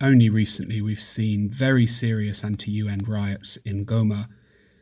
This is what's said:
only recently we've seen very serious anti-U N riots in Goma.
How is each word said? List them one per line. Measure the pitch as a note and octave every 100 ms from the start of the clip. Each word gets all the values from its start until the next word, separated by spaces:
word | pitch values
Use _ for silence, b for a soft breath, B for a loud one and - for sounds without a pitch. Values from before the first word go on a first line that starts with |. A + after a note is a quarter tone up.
only | C3+ B2+ A2+
recently | A2 G#2 - - G#2+
we've | G#2+ G#2+
seen | - - A2 G#2 G#2
very | C3 C3 C3 A#2
serious | - A#2 A2 G#2 G2+
anti-U | G#2+ G2+ G#2 G#2+ G#2+
N | G2+ A2
riots | G#2 G2+ G2 - -
in | G#2+ G2 G2+
Goma. | A2+ G#2+ G#2 - b b b b b